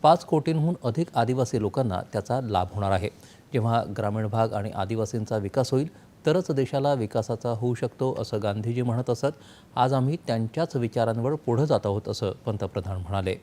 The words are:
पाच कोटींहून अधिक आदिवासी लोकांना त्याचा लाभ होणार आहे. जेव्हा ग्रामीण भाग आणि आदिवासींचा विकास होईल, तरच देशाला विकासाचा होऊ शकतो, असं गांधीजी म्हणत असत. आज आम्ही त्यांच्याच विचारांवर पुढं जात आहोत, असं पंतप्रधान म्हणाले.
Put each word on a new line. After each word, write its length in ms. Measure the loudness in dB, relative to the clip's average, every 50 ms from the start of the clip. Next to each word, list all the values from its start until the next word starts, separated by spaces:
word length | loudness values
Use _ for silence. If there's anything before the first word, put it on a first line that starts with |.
पाच 240 | 8 8 6 6 4
कोटींहून 500 | 0 0 2 2 2 0 2 2 0 0 0 -2
अधिक 240 | -2 0 0 -2 0 2
आदिवासी 460 | 0 2 2 2 0 0 0 0 0
लोकांना 400 | 0 0 0 0 0 0 0 -2 -4 -4 -4
त्याचा 280 | -4 -2 -2 -4 -4
लाभ 260 | -2 0 0 0 0 0
होणार 200 | -2 -2 0 2
आहे. 180 | 2 0 0 -4 -8 -10 -20 -20 -20 -20 -16 -2 -2
जेव्हा 300 | 0 2 4 2 2 0 0 -4
ग्रामीण 300 | -2 -2 -2 -2 -2 -2
भाग 260 | 0 2 2 2 2 0
आणि 180 | -4 -4 -4
आदिवासींचा 680 | -4 -4 -4 -2 -2 -2 -2 -2 -2 -6 -4 -2 -2
विकास 340 | -2 -2 0 0 0 0 2
होईल, 160 | 2 0 0 -2 -8 -16 -20 -20 -20 -4 0
तरच 260 | 2 2 2 0 0
देशाला 420 | 0 0 0 0 0 0 2 2 2
विकासाचा 560 | 0 -2 -2 0 -2 0 0 -4 -4 -2 -4
होऊ 240 | -2 0 0 -2 -2
शकतो, 420 | -2 -4 -6 -2 -2 -2 -2 0 -2
असं 200 | -4 -4 -2 -2 0
गांधीजी 380 | 0 -2 -2 -2 -2 -2 0
म्हणत 280 | 0 0 0 0 0 -2
असत. 320 | -2 0 0 -4 -4 -4 -20 -20 -20 -20 -20 -8 0
आज 180 | 2 2 4 4
आम्ही 240 | 2 2 2 0 -2 -2
त्यांच्याच 480 | -2 -2 -2 -2 -2 -2 -2 -2 -2 0
विचारांवर 600 | -2 -2 0 2 2 2 2 2 0 0 0 -2
पुढं 300 | -2 0 0 2 2 4
जात 200 | 4 2 2 2
आहोत, 220 | 0 -2 -2 -2
असं 240 | -4 -6 -2 -2 -4 -4 -4 -6
पंतप्रधान 560 | -6 -4 -2 -4 -4 -4 -6 -4 -4 -6 -6
म्हणाले. 340 | -4 -2 -2 0 0 -2 -4 -4